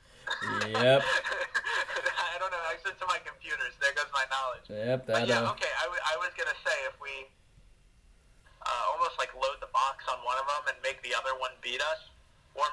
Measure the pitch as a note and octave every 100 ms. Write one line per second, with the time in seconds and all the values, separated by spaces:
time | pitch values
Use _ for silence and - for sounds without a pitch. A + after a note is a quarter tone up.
0 | - - - - - G#2 G#2+ A2 B2+ C3+
1 | - B4+ - - - - B4 A#4 - -
2 | - - - F3 F#3 F3+ E3 E3 F3 F3
3 | F#3 E3+ - - - D3 - - - D3
4 | D3 C#3 C3 C3+ B2+ A#2+ - G#2+ A#2 B2+
5 | A#2+ A2+ A#2 A#2 A#2 - E3+ C3 D#3 -
6 | D3+ D#3 - - E3 - - D3+ C3+ -
7 | C#3 C3+ C3+ - - - - - - -
8 | - - - - - - - A#2+ A#2 D#3
9 | E3+ - - B2+ C3+ D3 - A#2+ C3+ C3
10 | - B2+ B2 B2+ C3+ D3 C#3+ C3 C3 C3+
11 | B2 A#2+ C3 C3 B2+ - B2+ B2 D3 D#3+
12 | - - - - - C3+ D3